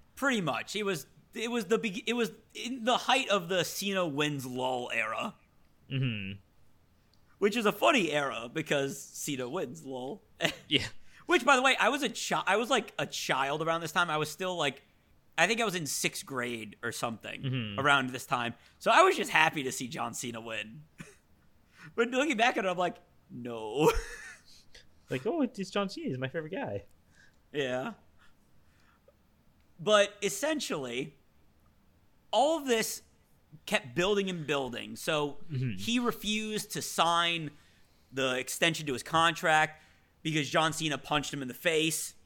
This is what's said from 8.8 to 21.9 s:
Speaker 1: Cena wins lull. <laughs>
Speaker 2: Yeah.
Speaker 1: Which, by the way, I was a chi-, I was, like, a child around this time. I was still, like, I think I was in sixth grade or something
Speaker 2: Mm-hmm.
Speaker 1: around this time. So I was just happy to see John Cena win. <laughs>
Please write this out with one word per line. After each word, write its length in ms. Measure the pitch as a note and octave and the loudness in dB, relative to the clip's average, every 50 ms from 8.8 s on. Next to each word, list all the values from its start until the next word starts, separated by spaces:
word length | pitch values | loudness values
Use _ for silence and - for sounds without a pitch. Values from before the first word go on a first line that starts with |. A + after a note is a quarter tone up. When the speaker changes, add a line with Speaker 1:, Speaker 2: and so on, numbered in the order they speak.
| C#3 C#3 C#3+ - | 0 -2 -4 -8
Speaker 1:
Cena 460 | - - - - - - C#3+ B2 B2+ | -12 -14 -12 -10 -6 -6 -4 -4 -4
wins 380 | B2 C#3+ F#3 D#3+ B2 - D#3+ D3+ | -4 -4 -6 -6 -6 -8 -12 -12
lull. 380 | C3+ C3+ B2+ B2 C3+ G#3+ - _ _ _ - | -12 -10 -8 -8 -8 -10 -12 _ _ _ -4
<laughs> 260 | E3 - - - - | -2 -2 -2 -4 -6
Speaker 2:
Yeah. 160 | - D3+ C#3 - - - - - - - - - | 0 0 0 0 -2 -10 -12 -16 -16 -20 -10 -2
Speaker 1:
Which, 180 | - E4+ E4 B3 | 2 2 4 6
by 100 | C4+ C4+ | 6 6
the 60 | B3+ | 6
way, 160 | C4 C4+ B3 - | 6 4 4 6
I 80 | F#3 G#3+ | 4 2
was 140 | C4+ C#4+ C#4+ | 2 2 -2
a 60 | A3 | -2
chi-, 340 | - - - - F3+ D#3 - | -4 -4 -4 -2 -2 0 2
I 120 | - F#3 | 2 2
was, 120 | G#3+ B3 A3+ | 2 4 2
like, 240 | C#4 A#3 A#3+ - - - | 2 0 0 -2 -4 -6
a 60 | D3 | -6
child 560 | - - - - - D#3 C3 C3+ C#3 D3 D#3 | -4 -4 -6 -2 0 0 0 2 0 0 -2
around 180 | D#3+ E3 E3 E3 | 0 0 0 -2
this 100 | E3+ D#3 - | -2 -2 0
time. 160 | F#3+ F3 E3 | 0 0 2
I 80 | D3+ | 2
was 120 | D3+ D3+ D3+ | 0 -2 -2
still, 280 | - - F#3 F#3 F3+ | -4 -6 -4 -4 -2
like, 240 | E3+ D3+ C#3 C3+ - _ _ _ _ _ _ _ _ _ _ - | 0 0 0 -2 -4 _ _ _ _ _ _ _ _ _ _ 0
I 100 | - E3 | 2 2
think 140 | F#3 A#3 A3+ | 4 4 2
I 20 | A#3 | 0
was 120 | G#3 F3 | 0 0
in 100 | F3+ D#3+ | -2 -4
sixth 400 | B2+ - - - F3 - - - | -4 -4 -2 -2 -2 -4 -4 -10
grade 500 | - C3+ B2+ A#2+ B2 A#2+ A2+ A2 G#2 G2 - - | -6 -6 -4 -4 -4 -4 -6 -8 -12 -12 -8 -8
or 80 | A#2 | -8
something 500 | A2 - - A#2+ A2+ G2+ - G#2+ G#2+ G2+ | -6 -4 -4 -6 -6 -6 -10 -12 -10 -8
Speaker 2:
Mm-hmm. 380 | C3 C3 C3 B2+ A#2 G#2+ G2+ A2+ | -6 -4 -4 -4 -4 -4 -4 0
Speaker 1:
around 300 | C3+ D3 C#3+ C#3 C3 B2+ | 4 4 4 4 4 0
this 160 | B2+ A#2+ - | -6 -8 -6
time. 280 | - C3+ B2 A#2+ A#2+ A#2 - - - _ - | -4 -2 -2 -2 -4 -6 -8 -18 -20 _ -2
So 120 | - G#3 | 2 6
I 120 | A3+ C#4+ F4+ | 8 8 8
was 120 | F#4+ F#4 | 8 6
just 160 | B3+ G3 - | 2 0 4
happy 320 | G3+ D#3+ D#3 D#3+ - D#3+ C3 | 6 6 6 6 4 0 -4
to 80 | C3 | -4
see 160 | - - C3+ | -4 -4 -6
John 260 | A#2 - - A#2 A#2 A2+ | -6 -4 -4 -4 -4 -4
Cena 280 | - - A#2+ A2+ A2+ | -6 -8 -6 -8 -8
win. 400 | A2+ A#2 A2+ G#2+ G#2+ G#2+ A2+ D3+ D3+ - _ - | -8 -6 -6 -6 -6 -8 -12 -18 -20 -20 _ -20
<laughs> 60 | - - - - _ _ _ _ _ _ _ _ _ _ _ - - - | -20 -20 -20 -20 _ _ _ _ _ _ _ _ _ _ _ -20 -20 -8